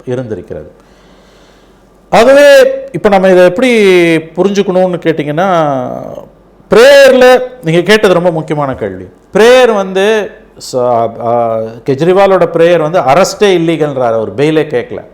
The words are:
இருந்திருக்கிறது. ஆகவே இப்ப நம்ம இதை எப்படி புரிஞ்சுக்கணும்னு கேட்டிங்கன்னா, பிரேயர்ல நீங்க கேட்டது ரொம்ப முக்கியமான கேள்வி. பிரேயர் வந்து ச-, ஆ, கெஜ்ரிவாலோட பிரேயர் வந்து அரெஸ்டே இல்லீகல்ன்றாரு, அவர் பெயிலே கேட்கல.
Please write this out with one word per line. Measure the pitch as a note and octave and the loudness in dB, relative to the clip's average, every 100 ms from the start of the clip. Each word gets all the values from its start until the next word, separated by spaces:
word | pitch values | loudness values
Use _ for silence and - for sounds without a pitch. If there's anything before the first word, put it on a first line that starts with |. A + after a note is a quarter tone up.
| - | -10
இருந்திருக்கிறது. | B2 A#2+ F#2+ E2+ D#2+ D#2 _ _ _ _ _ _ _ _ _ _ _ _ _ _ | -10 -8 -12 -12 -16 -18 _ _ _ _ _ _ _ _ _ _ _ _ _ _
ஆகவே | F#3+ A#3+ C#4 C#4+ C#4 C4 - - | 0 4 6 6 6 4 0 -10
இப்ப | E3 G#3+ | -6 -2
நம்ம | G3 F#3+ | 0 2
இதை | F3+ | 4
எப்படி | F3+ F3+ B3+ A#3 G3 F#3 E3+ D#3+ | 2 2 0 2 2 2 2 0
புரிஞ்சுக்கணும்னு | D#3+ - F#3+ G3+ G3 F3+ F#3 F3 | -4 -4 -2 -2 -2 -2 -2 -2
கேட்டிங்கன்னா, | E3 D3+ D3 D3+ F#3+ E3+ D3+ C3 B2 A#2+ G#1+ - - _ _ _ _ | -4 -4 -4 -4 -2 0 -2 -4 -6 -10 -12 -16 -20 _ _ _ _
பிரேயர்ல | G3 C4 C#4 C4+ B3+ B3+ B3+ - - | 2 4 6 4 4 4 2 0 -8
நீங்க | D#3+ E3+ | -4 -2
கேட்டது | F3 G#3+ G#3 | 0 0 2
ரொம்ப | F3 F3 | 0 0
முக்கியமான | D#3+ D#3 D3+ C#3 B2+ | -4 -6 -6 -6 -6
கேள்வி. | G#2 F#2 F2+ _ _ | -8 -10 -16 _ _
பிரேயர் | F#3+ A3+ B3+ A#3+ G#3+ | 0 4 4 2 0
வந்து | F#3+ F#3+ G3+ A3 F#3+ - - - - | -4 -2 -2 -2 -4 -12 -20 -20 -8
ச-, | C3 B2 A#2 A#2 A2 | -4 -2 0 -2 -6
ஆ, | A#2 A#2+ A#2 A2+ A2+ A#2+ - | -4 -2 -2 -4 -8 -8 -6
கெஜ்ரிவாலோட | C3 E3 F#3 G3 F#3 E3+ | -2 0 2 2 2 0
பிரேயர் | E3 E3+ F3 | 0 2 2
வந்து | D3+ F3 | 0 -2
அரெஸ்டே | B2+ D#3 F#3 - G#3 F3+ | 0 2 0 0 0 0
இல்லீகல்ன்றாரு, | E3 D#3+ D3+ C3 A#2+ | -2 -2 -4 -2 -2
அவர் | A2+ G#2 | -2 -4
பெயிலே | G2+ D3 D#3 | -2 -2 0
கேட்கல. | D3+ B2 A2+ F#2+ - | -2 -4 -6 -12 -16